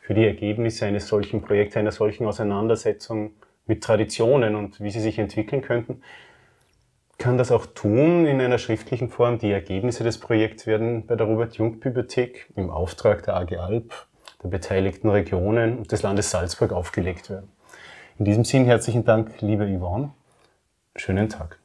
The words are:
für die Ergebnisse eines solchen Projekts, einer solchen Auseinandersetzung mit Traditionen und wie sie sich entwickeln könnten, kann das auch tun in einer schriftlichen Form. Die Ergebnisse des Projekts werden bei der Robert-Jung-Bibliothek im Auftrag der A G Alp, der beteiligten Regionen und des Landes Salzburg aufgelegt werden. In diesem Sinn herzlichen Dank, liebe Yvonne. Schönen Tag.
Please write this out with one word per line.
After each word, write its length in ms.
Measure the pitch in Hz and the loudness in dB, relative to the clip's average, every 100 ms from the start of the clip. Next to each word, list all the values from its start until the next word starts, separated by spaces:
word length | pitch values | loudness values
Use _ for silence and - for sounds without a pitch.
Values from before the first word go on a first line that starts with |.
für 80 | - | 0
die 140 | 101 110 | 4 4
Ergebnisse 580 | 101 104 107 117 110 | 4 -4 0 -2 -2
eines 240 | 107 101 101 | -2 -2 0
solchen 320 | 104 101 110 | -2 0 -6
Projekts, 380 | - 101 104 - | 0 2 2 0
einer 120 | 107 | -2
solchen 360 | 107 104 101 113 | 0 -2 0 -4
Auseinandersetzung 1040 | 104 107 98 110 113 113 104 - 110 107 - - _ - | -2 -2 -2 0 0 0 -4 -6 -8 -8 -12 -20 _ -4
mit 160 | 110 | -4
Traditionen 720 | - 107 110 - 117 139 113 | 2 0 0 0 4 4 4
und 260 | 104 101 - | 0 -6 -8
wie 100 | 107 | -8
sie 100 | 107 | -4
sich 180 | 110 107 | -4 -2
entwickeln 440 | 104 - 107 139 | -4 -4 -4 -4
könnten, 400 | 131 123 117 123 - - - _ _ _ _ _ _ _ _ _ | -2 -4 -4 -12 -14 -20 -20 _ _ _ _ _ _ _ _ _
kann 220 | 127 123 | 0 2
das 120 | 123 | 4
auch 140 | 117 | 2
tun 640 | - - 107 110 156 175 160 | 0 -4 2 4 6 6 4
in 120 | 135 | 4
einer 160 | 127 120 | 2 0
schriftlichen 500 | - 110 - 120 120 | 0 -4 -2 -6 -6
Form. 300 | - 120 120 | 0 2 2
Die 120 | 104 | 0
Ergebnisse 540 | 98 - 95 113 117 | 0 -2 -4 -2 -2
des 140 | 117 113 | -2 -4
Projekts 480 | - 113 110 - - | 0 2 2 -2 -2
werden 400 | 110 117 117 107 | 0 0 -4 -4
bei 100 | 113 | -2
der 100 | 110 | 0
Robert-Jung-Bibliothek 1300 | 110 113 - 113 113 135 123 120 - 123 - - | 0 -2 -2 -2 -2 -4 -4 -4 -2 -2 -4 -14
im 140 | - 92 | -6 -6
Auftrag 540 | 82 87 - 110 104 | -4 -6 0 2 2
der 140 | - - | 0 -4
A 80 | |
G 120 | 87 85 | -4 -8
Alp, 380 | 90 113 117 - - _ - _ | -4 -6 -6 -18 -20 _ -20 _
der 60 | 92 | -8
beteiligten 600 | 95 - 98 98 - 110 | -8 -2 0 0 0 2
Regionen 680 | 101 101 92 92 117 113 120 | 2 2 -2 0 2 2 -2
und 120 | 107 | -4
des 120 | 107 | -2
Landes 280 | 101 101 101 | 0 -2 0
Salzburg 420 | 90 87 - 104 | -2 -4 -2 -2
aufgelegt 580 | 90 85 - 90 90 - | -2 -4 -4 -4 -6 -10
werden. 180 | 98 98 _ _ - - - - _ | -14 -14 _ _ -20 -20 -20 -20 _
In 80 | 104 | 2
diesem 180 | 104 | 4
Sinn 220 | 117 135 127 | 4 4 6
herzlichen 400 | 117 117 117 113 | 4 4 0 4
Dank, 340 | 110 110 - | 2 2 -4
liebe 240 | 104 104 | -2 0
Yvonne. 460 | 104 95 90 95 143 - _ _ _ _ _ _ _ - | 0 -2 -4 -4 -6 -10 _ _ _ _ _ _ _ -14
Schönen 340 | - 95 110 | -2 0 0
Tag. 280 | - 82 - | -4 -12 -14